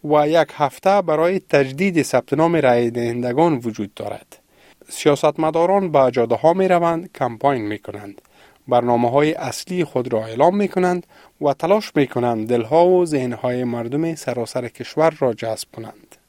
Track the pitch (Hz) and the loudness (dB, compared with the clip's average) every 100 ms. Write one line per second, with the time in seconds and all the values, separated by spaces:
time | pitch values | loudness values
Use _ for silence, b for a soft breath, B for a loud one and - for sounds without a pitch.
0 | 151 147 147 165 151 - 143 - 190 202 | 2 2 4 2 0 0 -2 0 2 2
1 | 170 156 170 190 _ 143 135 135 196 170 | 2 2 2 0 _ 2 2 0 0 2
2 | 135 131 - 143 165 170 135 120 120 117 | 2 0 0 0 2 4 4 4 2 -2
3 | 117 120 123 123 170 139 120 107 101 - | -4 -4 -2 2 2 2 -4 -6 -10 -8
4 | 104 - _ - _ b b b - - | -10 -10 _ -20 _ b b b -18 0
5 | 151 143 156 147 160 160 175 196 185 147 | 2 2 0 0 -2 2 2 2 2 2
6 | 131 123 117 117 156 185 190 175 170 165 | 2 2 0 2 2 2 2 2 2 -2
7 | 180 - 123 110 139 135 104 104 - 101 | -6 -6 -6 0 0 0 -4 -8 -10 -14
8 | 101 98 _ b b b - 123 120 120 | -16 -20 _ b b b 0 0 2 2
9 | 120 135 151 156 120 - - 180 156 127 | 2 2 0 -2 -8 -10 -8 -4 -4 -4
10 | 120 110 113 113 160 202 202 190 180 180 | -2 -4 -4 0 2 2 -2 0 0 -2
11 | - b b _ 147 139 165 208 208 151 | -8 b b _ -2 -2 0 0 0 -2
12 | 135 123 120 117 110 120 113 156 175 185 | 0 0 -2 -2 -2 -2 2 2 4 4
13 | 175 147 127 117 127 123 123 120 117 143 | 2 -2 -4 -4 -4 -4 -4 -4 -4 -4
14 | 165 156 - 120 113 131 120 - - - | -4 -6 -8 -6 -6 -6 -10 -12 -10 0
15 | 160 156 131 107 113 110 - - 110 - | 0 2 -4 -2 -8 -8 -10 -14 -16 -18
16 | _ - | _ -20